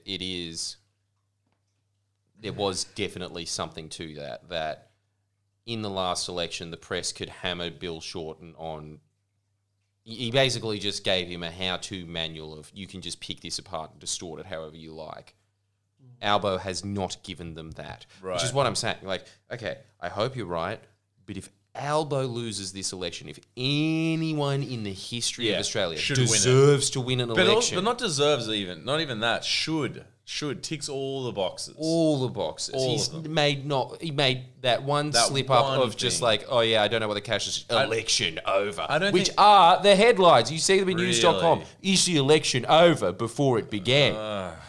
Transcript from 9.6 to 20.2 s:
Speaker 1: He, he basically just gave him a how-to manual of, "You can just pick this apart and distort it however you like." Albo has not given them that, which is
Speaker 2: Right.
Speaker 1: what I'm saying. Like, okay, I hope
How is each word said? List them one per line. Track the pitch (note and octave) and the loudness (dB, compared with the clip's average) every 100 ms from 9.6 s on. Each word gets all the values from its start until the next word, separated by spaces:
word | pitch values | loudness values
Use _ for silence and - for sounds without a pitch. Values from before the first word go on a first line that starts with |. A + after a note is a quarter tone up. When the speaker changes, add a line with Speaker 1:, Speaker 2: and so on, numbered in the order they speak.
| _ _ _ _ | _ _ _ _
Speaker 1:
He, | A2+ A2+ | -18 -8
he | A#2+ | -2
basically | C3+ C3 A2+ A2 G#2 | 2 2 0 -4 -4
just | G2+ F#2+ | -4 -4
gave | - F#2 F2 | 0 0 -2
him | F2 | -6
a | E2+ | -8
how-to | F2+ F#2 F2 - F#2+ E2+ | -6 -4 -4 -6 -10 -8
manual | E2+ D#2+ D#2+ D#2 D#2 | -8 -8 -10 -14 -16
of, | D2+ | -18
"You | G#2 F2+ | -16 -14
can | F#2+ | -14
just | F2 - | -12 -12
pick | - - | -12 -12
this | E2 - | -10 -10
apart | - E2 D2+ | -10 -10 -12
and | D2 | -12
distort | - - F2+ D2+ | -10 -8 -8 -12
it | F2+ | -12
however | E2 D#2 D#2+ | -12 -12 -14
you | D#2+ | -16
like." | D#2+ D#2 - - _ _ _ _ _ _ _ B2+ - | -14 -14 -14 -18 _ _ _ _ _ _ _ -20 -6
Albo | G#2+ G#2 G2+ F#2 | 0 2 2 -2
has | F#2+ F2+ | -4 -6
not | G2+ G2+ F2+ - | -6 -4 -4 -6
given | - F2 E2+ | -12 -12 -12
them | D#2+ D#2+ | -12 -14
that, | - D2 - - - | -14 -14 -16 -20 -14
which | F#2 F2+ | -6 -4
is | A2+ | -2
Speaker 2:
Right. | |
Speaker 1:
what | C3+ B2 | 0 0
I'm | F#2+ | 0
saying. | A2 - | -4 -4
Like, | F#2 F2+ - - - | -6 -6 -8 -20 -16
okay, | A#2+ G2+ - - _ | -10 -8 -10 -14 _
I | F2+ | -8
hope | F#2+ | -4